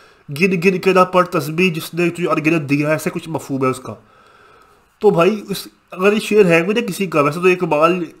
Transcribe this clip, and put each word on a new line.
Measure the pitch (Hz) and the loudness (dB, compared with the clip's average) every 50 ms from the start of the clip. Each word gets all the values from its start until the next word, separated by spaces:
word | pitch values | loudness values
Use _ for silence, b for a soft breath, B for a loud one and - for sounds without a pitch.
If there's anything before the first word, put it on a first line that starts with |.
| b b b b b b | b b b b b b
"गिन | 143 143 190 190 190 170 | -4 -2 0 0 0 2
गिन | 160 196 180 180 | 0 0 0 2
के | - 190 185 | 0 2 4
ना | 190 185 | 4 4
पढ़ | 180 - 180 180 | 4 2 0 0
तस्बीह, | 170 - 165 139 151 156 175 185 185 156 | 0 -2 -4 -4 -4 -2 0 0 0 -2
जिसने | 160 - - - 170 175 170 | -4 -10 -8 -6 -4 -2 -2
तुझे | 170 170 175 | -2 -4 -4
अनगिनत | 151 156 156 147 156 170 165 | -2 -2 0 0 0 0 -2
दिया", | 143 131 143 143 147 151 | -2 -2 -2 0 0 0
ऐसे | 156 151 - 180 | -2 -2 -4 -6
कुछ | - 175 - 160 | -8 -8 -10 -8
मफहूम | 160 135 - - 139 131 131 | -10 -8 -8 -6 -4 -2 -2
है | 127 | -2
उसका। | 123 123 - 120 104 - b b b b b b b b b b b b b b b b b b b - | -2 -4 -8 -16 -16 -16 b b b b b b b b b b b b b b b b b b b 0
तो | - 208 | 2 2
भाई | 170 170 170 190 220 202 - - | 4 4 2 2 2 -2 -6 -8
उस, | 185 - - - _ _ _ - 175 | -10 -10 -10 -16 _ _ _ -16 -6
अगर | 175 185 208 214 | 0 2 2 2
ये | 220 | 2
शेर | 220 - 208 214 196 | 0 2 4 4 6
है | 175 165 165 170 | 6 4 2 2
भी | 196 214 | 0 -2
ना | 240 | -2
किसी | 220 202 165 - 196 | -2 -4 -4 -6 -4
का, | 170 156 156 | -2 0 2
वैसे | 143 147 147 175 | 2 2 0 0
तो | 180 | 2
इकबाल | 185 180 180 180 165 151 147 151 170 185 180 165 143 - - | 2 2 2 0 -2 0 2 2 2 2 0 -4 -8 -12 -20